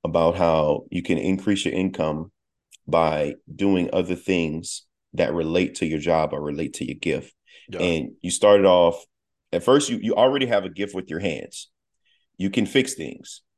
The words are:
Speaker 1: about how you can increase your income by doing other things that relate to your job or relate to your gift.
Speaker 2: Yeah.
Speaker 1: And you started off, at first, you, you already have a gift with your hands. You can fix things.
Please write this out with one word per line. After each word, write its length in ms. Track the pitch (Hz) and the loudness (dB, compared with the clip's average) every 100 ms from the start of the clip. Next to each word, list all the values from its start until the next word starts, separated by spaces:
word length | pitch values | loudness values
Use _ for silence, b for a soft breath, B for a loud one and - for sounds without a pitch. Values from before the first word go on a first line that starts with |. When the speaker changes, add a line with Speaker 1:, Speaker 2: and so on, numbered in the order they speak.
Speaker 1:
about 340 | 85 85 82 85 | -4 2 2 2
how 500 | 85 80 76 73 - | 2 2 2 0 -4
you 120 | 90 | -6
can 160 | 85 87 | -2 -2
increase 460 | - 95 - 98 | 0 -2 0 -2
your 100 | 80 | -2
income 580 | - 92 - 78 76 85 _ _ _ _ _ - | -2 -4 -2 -4 -4 -8 _ _ _ _ _ -2
by 480 | 82 80 78 73 - - | 2 2 0 -2 -6 -16
doing 360 | 76 98 95 87 | -2 0 2 0
other 220 | 90 87 | -2 -2
things 680 | 90 - 92 82 80 82 - - _ _ | -4 -2 -2 -2 -6 -10 -14 -16 _ _
that 200 | - 87 | -4 -2
relate 400 | 85 80 87 90 - | -2 -2 0 -2 -2
to 100 | 82 | -4
your 120 | 78 | -4
job 340 | 78 82 78 | 0 0 0
or 80 | 73 | -4
relate 340 | 73 73 78 | -6 -6 -8
to 120 | - - | -8 -10
your 80 | |
gift. 400 | 73 85 67 - _ _ B B | -6 -4 -4 -6 _ _ B B
Speaker 2:
Yeah. 120 | 90 | -4
Speaker 1:
And 320 | 87 82 67 - | -2 0 -4 -10
you 80 | 90 | -8
started 340 | - 104 101 | 2 6 8
off, 400 | 95 90 85 85 - _ _ _ _ | 8 8 6 2 -8 _ _ _ _
at 100 | 87 | -2
first, 280 | - 139 147 | 4 4 2
you, 80 | 120 | -4
you 160 | 113 | -2
already 320 | - 127 143 131 | 2 2 2 0
have 180 | 107 | 0
a 60 | 92 | -2
gift 240 | 85 101 | -6 -8
with 160 | 95 92 | -8 -8
your 100 | 78 | -6
hands. 500 | 95 76 - - - _ _ _ _ _ _ - | -4 -6 -10 -16 -18 _ _ _ _ _ _ -6
You 100 | 190 | -4
can 160 | - | -2
fix 300 | 101 139 131 | 2 2 0
things. 480 | - 76 - - - _ | -4 -10 -12 -18 -20 _